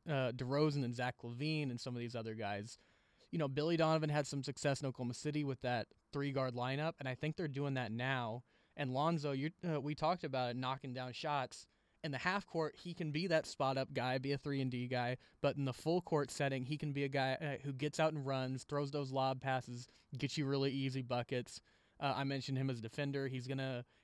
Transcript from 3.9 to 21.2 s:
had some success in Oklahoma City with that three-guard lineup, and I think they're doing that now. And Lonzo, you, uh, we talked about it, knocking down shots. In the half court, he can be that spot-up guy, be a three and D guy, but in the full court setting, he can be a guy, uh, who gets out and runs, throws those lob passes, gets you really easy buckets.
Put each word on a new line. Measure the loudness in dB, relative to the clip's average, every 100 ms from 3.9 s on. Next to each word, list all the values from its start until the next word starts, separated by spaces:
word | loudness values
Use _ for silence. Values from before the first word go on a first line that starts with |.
| 4 4
had | 2 0
some | -2
success | -4 0 0 2
in | 0
Oklahoma | -2 -4
City | -4 -2 0
with | 0 0
that | 0 0 -2 _ _
three-guard | -4 0 0 0 0
lineup, | 0 0 0 -2
and | -4
I | -2
think | -2 -2
they're | -2
doing | 0 0 0
that | 0
now. | 0 0 0 0 -4 -10 _ _ -4
And | 0
Lonzo, | 2 4 4 2
you, | 0 -2 -4 -2
uh, | 0
we | -2 0
talked | 2 2
about | 0 0 0
it, | 0
knocking | -2 -2 -4
down | -6 -6
shots. | -4 -2 0 -2 -6 -18 _ _ _
In | -6
the | -2
half | 0 0 0
court, | -2 -2 -4
he | -10
can | -6 -2
be | 0 4
that | 4 2
spot-up | 0 2 2 0
guy, | 0 0 0
be | 0
a | -2
three | 0 0
and | 0
D | -2 -2
guy, | 0 0 -2 -8 _
but | 0 2
in | 0
the |
full | 0 2 2
court | 4 2 2
setting, | 0 0 0 -2
he | -2
can | -2
be | -2 0
a |
guy, | 2 2 0
uh, | -2 -4
who | -4
gets | -2 -2 2
out | 2
and | 2 0
runs, | 0 0 -4 -2
throws | -2 0
those | 0 0
lob | 2 2 2
passes, | 0 0 -2 -10 -12 -18 _ -4
gets | -2 0
you | 2
really | 4 2
easy | 2 0 -2
buckets. | 0 -2